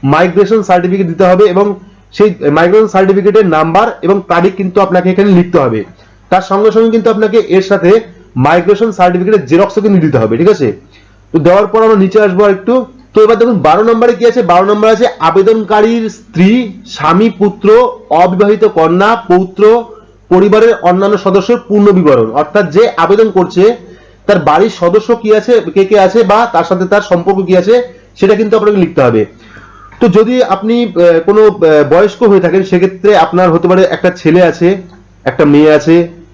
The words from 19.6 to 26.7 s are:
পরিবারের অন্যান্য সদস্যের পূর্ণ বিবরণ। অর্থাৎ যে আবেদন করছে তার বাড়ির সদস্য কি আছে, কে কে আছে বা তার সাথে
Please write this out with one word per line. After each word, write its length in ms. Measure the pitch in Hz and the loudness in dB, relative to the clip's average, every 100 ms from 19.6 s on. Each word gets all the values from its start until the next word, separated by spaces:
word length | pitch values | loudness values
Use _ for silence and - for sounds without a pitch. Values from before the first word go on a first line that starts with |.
| 208 233 226 - - _ _ | 2 2 -2 -18 -20 _ _
পরিবারের 440 | 180 202 214 226 220 | 0 2 2 2 2
অন্যান্য 360 | 175 180 196 208 | 0 0 0 -2
সদস্যের 400 | 196 190 185 240 - | 0 -2 0 -4 -2
পূর্ণ 240 | 208 202 | 0 2
বিবরণ। 400 | 190 151 127 110 | 2 2 2 0
অর্থাৎ 400 | 123 151 - 175 | -2 -2 -2 -2
যে 180 | 156 233 - | 0 0 0
আবেদন 340 | 165 208 220 | -2 2 2
করছে 440 | 190 175 180 202 240 - - - _ - | 0 -2 0 0 -2 -12 -20 -20 _ -2
তার 140 | 202 | 0
বাড়ির 300 | 147 156 214 | 0 0 0
সদস্য 460 | - 175 202 214 233 | -2 0 0 0 -4
কি 200 | 220 214 | 0 0
আছে, 180 | 208 233 165 175 | 2 -2 0 -2
কে 100 | 190 | 0
কে 140 | 208 | 2
আছে 240 | 190 220 | 2 0
বা 260 | 190 208 233 | 0 0 0
তার 100 | 160 | -2
সাথে 220 | 165 | -2